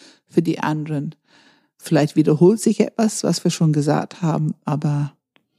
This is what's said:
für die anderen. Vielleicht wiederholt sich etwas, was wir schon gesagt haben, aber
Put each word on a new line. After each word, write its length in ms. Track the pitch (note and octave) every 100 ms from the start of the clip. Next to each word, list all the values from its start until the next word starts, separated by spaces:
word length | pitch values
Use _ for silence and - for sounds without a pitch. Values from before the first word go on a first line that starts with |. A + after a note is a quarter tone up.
| - _ _
für 140 | -
die 160 | E3+ -
anderen. 560 | - D#3 D3+ D3+ D3+ - _ _ _ _ _ _
Vielleicht 380 | - D#3 D3 -
wiederholt 440 | E3+ D3+ F3 A3
sich 200 | - G#3
etwas, 440 | - - A3 -
was 200 | - E3+
wir 80 | F3+
schon 220 | - D#3+
gesagt 500 | D3+ D3 D3+ - -
haben, 320 | E3 D#3+ D3+ - -
aber 480 | D3+ D3+ D3 C#3+ _ _ _ _